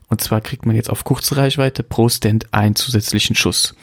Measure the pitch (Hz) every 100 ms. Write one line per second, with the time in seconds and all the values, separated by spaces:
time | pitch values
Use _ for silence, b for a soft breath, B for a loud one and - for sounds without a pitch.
0 | B 110 - 110 - - 113 104 - -
1 | - 131 - 143 135 143 135 - - -
2 | 117 - 107 110 - 104 104 101 - 110
3 | - 104 - - - - - -